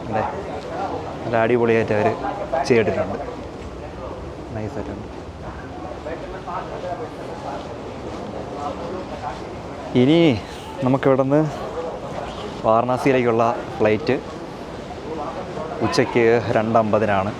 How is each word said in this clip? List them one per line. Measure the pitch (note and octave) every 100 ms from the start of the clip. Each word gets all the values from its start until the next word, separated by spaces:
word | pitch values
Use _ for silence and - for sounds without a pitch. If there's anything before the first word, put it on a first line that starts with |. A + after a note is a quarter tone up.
ഇവിടെ | A#2+ G#2+ - - - - - - G3 - - -
നല്ല | A#2+ A#2
അടിപൊളിയായിട്ട് | A2+ A#2+ A#2 A2+ A2 G#2+
അവർ | G#2 - - - - - -
ചെയ്തിട്ടുണ്ട്. | A#2 G#2 F#2+ F#2 F#2+ - - - - - - - - - - - - - A2+
നൈസായിട്ടുണ്ട്. | G#2+ G#2+ G2 G2+ G#2+ - D#2+ - - - - - - - - E3 F#3 F#3 F3+ F3 E3+ D#3 F3+ E3+ D3+ - - - A#2 A#2 - - - - - - - - - - F3+ F#3 F3+ F#3 - - - - - - - - - B2+
ഇനി | B2+ E3 E3 G#2+ - - - -
നമുക്കിവിടുന്ന് | B2 C3 C#3 C3 C3+ D3 D#3 - - - - - - - - - - - A#2
വാരണാസിയിലേക്കുള്ള | A2 A#2+ B2+ C#3 C3 A#2+ A2+ A#2 - - -
ഫ്ലൈറ്റ് | A2 G#2+ - C#3 - - - - - - - - - - - - - - - - A2+
ഉച്ചയ്ക്ക് | - A#2+ B2 A2+ A#2+ A2 A2+
രണ്ടമ്പതിനാണ്. | A2 A#2 G#2+ G#2+ G#2+ G2 G2+